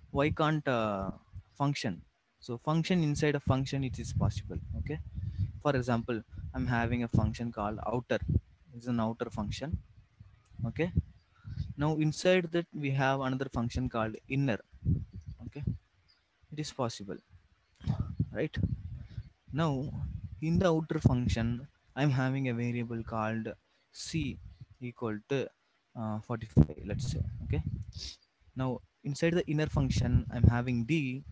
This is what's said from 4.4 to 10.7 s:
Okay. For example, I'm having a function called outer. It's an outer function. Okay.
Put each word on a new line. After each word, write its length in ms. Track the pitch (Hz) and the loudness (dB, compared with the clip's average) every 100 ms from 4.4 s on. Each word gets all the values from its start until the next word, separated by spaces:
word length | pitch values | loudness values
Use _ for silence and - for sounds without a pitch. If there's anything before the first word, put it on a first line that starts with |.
| - - - - | -4 -8 -6 -6
Okay. 220 | - 151 - - - - - - | -6 -6 -8 -8 -6 -2 -4 -2
For 120 | 147 | 0
example, 480 | 135 123 117 113 113 - - - | 2 2 0 0 -4 -6 -12 -8
I'm 120 | 131 123 | -4 0
having 360 | 120 117 120 | 2 2 0
a 60 | 117 | 2
function 440 | - 110 117 120 | 2 2 0 -6
called 260 | 113 104 107 - | -4 -4 -4 -4
outer. 320 | 120 - 113 - - - - - 120 | -4 0 -2 2 0 -2 -20 -20 -10
It's 100 | 120 | -4
an 140 | 120 | 0
outer 300 | 113 117 117 | 0 -2 -6
function. 480 | 110 104 - 139 - - - - - - - _ - | -6 -6 -6 -6 -6 -8 -20 -20 -20 -20 -20 _ -8
Okay. 260 | 117 | -4